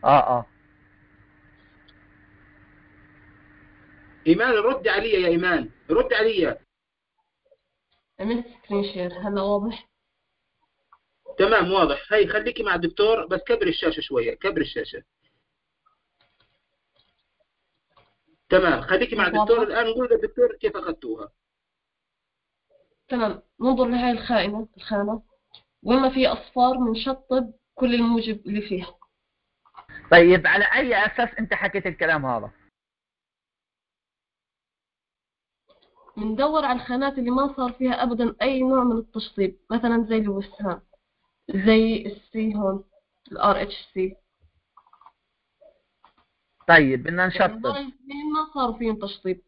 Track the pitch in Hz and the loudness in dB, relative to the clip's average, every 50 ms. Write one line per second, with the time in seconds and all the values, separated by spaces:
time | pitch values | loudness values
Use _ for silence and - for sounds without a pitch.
0 | - - 143 143 - - 127 120 110 _ _ _ _ _ _ _ _ _ _ _ | 4 6 6 6 6 4 0 -2 -4 _ _ _ _ _ _ _ _ _ _ _
1 | _ _ _ _ _ _ _ _ _ - _ _ _ _ _ _ _ _ - _ | _ _ _ _ _ _ _ _ _ -20 _ _ _ _ _ _ _ _ -20 _
2 | _ _ _ _ _ _ _ _ - _ _ _ - _ - - _ _ _ - | _ _ _ _ _ _ _ _ -20 _ _ _ -20 _ -20 -20 _ _ _ -20
3 | - - - - - - - - _ - - - - - - _ - - - - | -20 -20 -20 -20 -20 -20 -20 -20 _ -20 -20 -20 -20 -20 -20 _ -20 -20 -20 -20
4 | - - - _ - 160 165 190 226 262 247 214 208 233 - 180 180 214 190 - | -20 -20 -20 _ 2 2 4 4 4 2 2 2 2 2 0 0 0 0 0 0
5 | 214 226 214 190 185 175 170 170 180 180 175 151 135 - - _ _ - - 226 | 0 0 0 2 2 2 2 2 2 0 0 0 -2 -6 -14 _ _ -2 0 0
6 | 254 - 240 214 220 226 220 196 165 139 113 - _ _ _ _ _ _ _ _ | 2 2 0 0 2 0 2 2 0 0 -2 -6 _ _ _ _ _ _ _ _
7 | _ _ _ _ _ _ _ _ _ _ _ _ _ _ _ _ _ _ _ _ | _ _ _ _ _ _ _ _ _ _ _ _ _ _ _ _ _ _ _ _
8 | _ _ _ _ 190 214 233 240 240 - - - _ - 202 202 202 202 - 190 | _ _ _ _ -6 -4 -4 -4 -6 -8 -16 -20 _ -4 -4 -2 -2 -4 -6 -8
9 | 180 180 175 180 185 208 202 202 190 202 202 202 202 233 226 - - _ _ _ | -8 -8 -8 -8 -8 -6 -4 -2 -2 0 -2 -2 -2 -4 -8 -10 -16 _ _ _
10 | _ _ _ _ _ _ _ _ _ _ _ _ _ _ _ _ _ _ - _ | _ _ _ _ _ _ _ _ _ _ _ _ _ _ _ _ _ _ -20 _
11 | _ _ _ _ _ - - - 190 202 226 208 175 175 190 190 170 156 - - | _ _ _ _ _ -20 -2 0 0 2 4 2 2 2 2 2 2 0 0 -4
12 | - - 208 214 202 - - 214 214 233 240 - 214 202 180 170 175 170 - - | -4 -2 2 2 2 2 0 -4 -4 -4 -6 -6 -4 -4 -2 -2 -2 -6 -2 0
13 | 208 214 226 226 - - 185 185 - - 165 - - 170 160 - - 165 156 156 | 2 2 2 0 -2 -4 -6 -6 -2 -2 -2 0 0 -2 -2 -2 -2 -4 -4 -4
14 | 147 - 139 123 117 113 113 - - 190 202 165 143 - - 120 107 - - - | -8 -4 -2 -2 -2 -2 -4 -4 -6 -4 -2 -2 -4 -4 -4 -10 -10 -10 -12 -18
15 | - _ _ _ _ _ _ _ _ _ _ _ _ _ _ _ _ _ _ _ | -18 _ _ _ _ _ _ _ _ _ _ _ _ _ _ _ _ _ _ _
16 | _ _ _ _ _ _ _ _ _ _ _ _ _ _ _ _ _ _ _ _ | _ _ _ _ _ _ _ _ _ _ _ _ _ _ _ _ _ _ _ _
17 | 1077 _ _ _ _ _ _ _ 622 _ _ _ _ _ _ _ _ _ _ - | _ _ _ _ _ _ _ _ _ _ _ _ _ _ _ _ _ _ _ -20
18 | _ _ _ _ _ _ _ _ _ _ - 185 185 170 160 - - - 185 190 | _ _ _ _ _ _ _ _ _ _ 4 4 4 4 0 0 -2 -2 0 0
19 | 247 - 226 208 196 180 175 214 214 214 233 233 220 208 - 226 233 226 226 254 | 0 0 0 0 0 0 2 0 4 4 4 2 2 0 0 -2 -2 -2 -2 -2
20 | 254 247 - 440 - - - - - - - - - 208 - - 160 180 160 - | 0 0 0 0 0 -4 0 0 0 0 0 -2 -6 -6 -6 -6 -8 -8 -10 -10
21 | - 120 110 113 110 - _ _ _ _ _ _ _ _ _ _ _ _ _ _ | -8 -10 -10 -10 -10 -18 _ _ _ _ _ _ _ _ _ _ _ _ _ _
22 | _ _ _ _ _ _ _ _ _ _ _ _ _ _ _ _ _ _ _ _ | _ _ _ _ _ _ _ _ _ _ _ _ _ _ _ _ _ _ _ _
23 | _ _ 262 247 226 208 185 - _ _ _ _ 226 254 262 240 254 233 240 247 | _ _ -4 -2 -2 -2 -4 -6 _ _ _ _ 0 0 2 2 2 0 0 0
24 | 240 247 240 226 - - 247 214 175 196 208 214 220 - _ - - - 214 202 | 0 0 -2 -2 -2 0 0 0 0 0 -4 -6 -8 -10 _ -20 -10 -6 -4 -2
25 | 202 208 220 220 - _ _ _ _ _ _ - _ _ _ _ - 196 240 262 | -2 -2 -4 -8 -10 _ _ _ _ _ _ -20 _ _ _ _ -2 2 2 4
26 | 269 262 262 269 262 240 - - - - _ 254 247 254 262 254 247 226 220 226 | 4 2 2 2 0 0 0 -2 -8 -10 _ 2 2 2 2 2 0 0 -2 -2
27 | - 269 262 262 - _ 254 262 247 220 - _ _ _ _ - 262 247 240 240 | -4 -6 -6 -8 -4 _ -2 -2 -2 -2 -10 _ _ _ _ -2 0 0 2 2
28 | 233 233 233 226 220 226 220 208 - - 208 208 208 - 202 185 175 - - _ | 2 2 2 0 0 -4 -8 -8 -8 -6 -6 -6 -4 -4 -8 -8 -8 -10 -18 _
29 | _ _ _ _ _ _ _ _ _ _ _ _ _ _ _ - - _ - - | _ _ _ _ _ _ _ _ _ _ _ _ _ _ _ -20 -20 _ -20 -20
30 | - - 160 170 170 175 180 185 156 160 165 196 208 - - 247 269 247 233 196 | 0 6 8 8 10 10 8 6 6 2 2 4 2 2 0 0 0 0 0 0
31 | 208 214 - - 240 233 - - 220 - 208 196 - 196 - 202 180 185 160 - | 0 0 0 -2 -4 -4 -2 -8 -6 -4 -4 -4 -4 -4 -4 -4 -6 -6 -6 -2
32 | 170 160 160 156 139 131 123 113 104 101 - _ _ _ _ _ _ _ _ _ | 0 0 0 0 0 -2 -4 -4 -6 -8 -16 _ _ _ _ _ _ _ _ _
33 | _ _ _ _ _ _ _ _ _ _ _ _ _ _ _ _ _ _ _ _ | _ _ _ _ _ _ _ _ _ _ _ _ _ _ _ _ _ _ _ _
34 | _ _ _ _ _ _ _ _ _ _ _ _ _ _ _ _ _ _ _ _ | _ _ _ _ _ _ _ _ _ _ _ _ _ _ _ _ _ _ _ _
35 | _ _ _ _ _ _ _ _ _ _ _ _ _ _ _ _ _ _ _ _ | _ _ _ _ _ _ _ _ _ _ _ _ _ _ _ _ _ _ _ _
36 | _ - _ 220 214 220 220 214 277 302 311 311 294 269 247 247 - - 247 254 | _ -20 _ -8 -6 -6 -2 0 0 0 0 0 0 0 -2 -4 -4 -6 -4 -2
37 | 277 277 277 277 247 240 247 262 277 285 277 277 254 240 233 - 262 254 247 - | -2 -2 -2 -4 -4 -2 0 0 0 -2 -2 -4 -6 -6 -4 -2 -2 -2 0 0
38 | 240 240 240 226 240 233 233 _ 214 262 269 262 254 254 262 262 247 247 226 226 | -2 -2 0 0 -2 -2 -2 _ -2 -2 0 0 0 2 2 2 2 2 0 -2
39 | 226 - _ 220 214 - _ - 196 185 190 _ _ _ 220 233 226 240 233 233 | -4 -6 _ -12 -12 -10 _ -2 -2 -2 -2 _ _ _ -4 -2 0 0 0 0
40 | 233 214 226 220 220 208 196 196 202 - - - 208 196 170 - _ _ _ _ | 0 0 0 -2 0 -2 -4 -6 -6 -10 -12 -10 -8 -8 -8 -8 _ _ _ _
41 | _ _ _ _ _ _ _ _ _ - 302 196 190 220 220 220 220 226 226 - | _ _ _ _ _ _ _ _ _ -6 -4 0 4 6 6 6 4 4 0 -2
42 | - - 202 - _ _ _ 226 220 220 208 208 208 190 190 196 196 _ _ _ | -4 -8 -12 -12 _ _ _ -4 -4 -4 -2 -2 -2 -2 -4 -4 -8 _ _ _
43 | _ _ _ _ _ - - - - 208 196 - - 202 - - - _ _ 196 | _ _ _ _ _ -18 -6 0 2 2 2 2 -2 -8 -8 -16 -18 _ _ -4
44 | 185 190 190 _ _ _ _ _ _ _ _ _ _ _ _ - _ _ _ _ | -4 -4 -6 _ _ _ _ _ _ _ _ _ _ _ _ -20 _ _ _ _
45 | _ - _ _ _ _ _ _ _ _ _ _ _ - _ _ _ _ _ _ | _ -20 _ _ _ _ _ _ _ _ _ _ _ -20 _ _ _ _ _ _
46 | _ _ _ _ _ _ _ _ _ _ _ _ _ - 170 160 151 131 131 127 | _ _ _ _ _ _ _ _ _ _ _ _ _ 8 8 8 8 6 2 0
47 | 123 - 170 175 185 185 175 185 196 185 214 226 226 254 262 277 277 262 262 _ | -2 -4 -2 0 0 0 2 2 0 0 0 -2 -4 -4 -4 -4 -8 -10 -14 _
48 | _ 277 277 285 294 302 302 311 311 311 - 285 262 233 220 226 240 226 214 214 | _ -14 -12 -8 -6 -4 -4 -4 -4 -4 -4 -4 -4 -4 -4 -4 -4 -4 -4 -4
49 | 202 196 - - _ 190 185 180 _ | -8 -12 -12 -8 _ -6 -6 -6 _